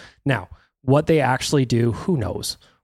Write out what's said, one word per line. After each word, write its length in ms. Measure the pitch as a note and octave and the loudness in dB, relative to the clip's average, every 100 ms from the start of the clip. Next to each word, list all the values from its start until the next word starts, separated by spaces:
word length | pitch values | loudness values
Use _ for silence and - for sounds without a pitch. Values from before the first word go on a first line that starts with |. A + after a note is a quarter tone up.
| - _ C#3 | -20 _ -2
Now, 240 | A#2 F2+ - _ _ | -2 -4 -18 _ _
what 240 | C3 C#3 D#3 | 2 2 4
they 140 | D#3 | 2
actually 440 | B2+ B2+ - D3+ B2 | 2 0 0 0 2
do, 260 | A#2 A#2 | 0 0
who 240 | G2+ - D#3+ | -2 -2 -2
knows? 400 | G2+ - - - _ _ | -4 -6 -10 -12 _ _